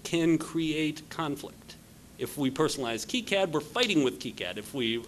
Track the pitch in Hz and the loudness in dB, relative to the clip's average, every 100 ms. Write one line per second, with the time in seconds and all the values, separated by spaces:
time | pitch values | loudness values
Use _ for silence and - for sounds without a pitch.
0 | - 165 165 160 160 165 160 151 151 147 | -2 2 4 4 2 -2 0 0 0 -2
1 | - - 156 143 - - - - - - | -8 -4 -4 -4 -8 -14 -18 -20 -20 -20
2 | - - 123 - 135 135 156 - 120 113 | -16 -8 -6 0 0 4 2 2 -2 -2
3 | - 254 220 196 190 151 - 233 240 170 | -2 -2 0 2 2 0 -2 0 2 4
4 | 131 123 120 - 90 101 101 139 113 117 | 4 0 -8 -6 -6 -6 -6 -2 0 0